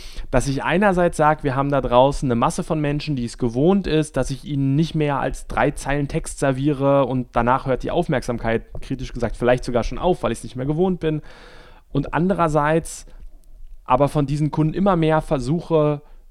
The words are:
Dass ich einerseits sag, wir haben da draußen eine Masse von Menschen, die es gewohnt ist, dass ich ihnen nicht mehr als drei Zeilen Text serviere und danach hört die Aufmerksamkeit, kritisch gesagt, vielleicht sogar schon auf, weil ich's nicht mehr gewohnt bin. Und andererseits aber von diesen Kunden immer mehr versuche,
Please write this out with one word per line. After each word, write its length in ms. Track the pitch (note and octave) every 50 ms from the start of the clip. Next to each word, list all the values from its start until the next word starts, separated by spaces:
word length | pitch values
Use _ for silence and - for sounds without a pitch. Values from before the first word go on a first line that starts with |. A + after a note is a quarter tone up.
| - - - - - -
Dass 160 | - B2+ A#2+
ich 160 | C#3 C3+ C3+ A2
einerseits 540 | B2 D3+ F#3 G#3+ G3+ F#3 F3+ F3 F3 E3+
sag, 260 | - D3+ D3+ D#3 - -
wir 140 | C#3+ B2+
haben 140 | C3+ C#3 C#3+
da 100 | C#3+ C3+
draußen 460 | C3 B2+ A#2+ B2 C3 C#3 C#3 - -
eine 80 | C3 A#2+
Masse 280 | A#2 B2+ D3+ - - F3+
von 160 | - E3 D#3
Menschen, 380 | D3 C#3+ D3 D3 - D#3 D3
die 80 | B2+ A#2+
es 140 | A2 - -
gewohnt 480 | C3 A#2+ A2 B2 C#3+ F3 G3+ G3+ F3+
ist, 300 | - D3+ D#3 D3+ - - C3+
dass 120 | B2+ -
ich 140 | C#3 - -
ihnen 300 | - D3 C#3 C#3 C3+ C3+
nicht 200 | D3 E3+ D#3 -
mehr 260 | D#3+ D3+ D3 C#3+ C3
als 260 | C3 C#3 C3 - -
drei 240 | - - - A#2+ C#3+
Zeilen 360 | C#3+ - - C#3 C#3 D3 C#3+
Text 320 | C3+ - E3 - - - -
serviere 680 | D3 C#3 C3+ C3 C#3 D3+ D3 C3 C#3 C#3 C#3 C#3 C#3
und 220 | A#2 C3 B2+ A#2+ - -
danach 340 | A#2+ A#2 A#2+ C3 C3+ -
hört 160 | C3 B2+ - -
die 80 | -
Aufmerksamkeit, 760 | A2 E3 E3+ - C#3+ A#2+ - - A#2+ A2+ - A2+ A2+ A2+ - - - - -
kritisch 320 | - C3+ B2+ - - -
gesagt, 220 | A#2+ A#2 G#2+ -
vielleicht 280 | - - C3 B2+ B2+ -
sogar 200 | - A#2+ A#2 G#2+
schon 140 | - B2+ -
auf, 240 | D3 F3+ F3 - -
weil 100 | A2+ A#2
ich's 120 | - -
nicht 120 | A2+ A2
mehr 100 | B2 C3
gewohnt 340 | C#3 D#3 D#3 F#3 F#3+ F3+ E3
bin. 220 | - D#3 D#3 D3 - - - - - - - - - - - - - -
Und 220 | - C#3+ - - -
andererseits 920 | C#3+ E3+ F#3+ G3 E3+ E3+ D#3+ D3 D3+ D3 D3+ D#3+ E3 D#3+ - - - - - - - - - - - - - - - - - - - -
aber 240 | - B2+ B2+ C#3+ C#3
von 180 | - D3+ D3
diesen 240 | C3 D3 D3 D#3 C#3+
Kunden 240 | - D#3 D#3 D#3 -
immer 220 | - F#3+ G3+ F#3
mehr 260 | E3 D#3+ D#3 D#3 D#3 D#3
versuche, 800 | - E3 C#3 A#2+ B2 D#3+ F3 E3+ - E3 D#3 D3+ D3+ D3 C#3+ - - - - - -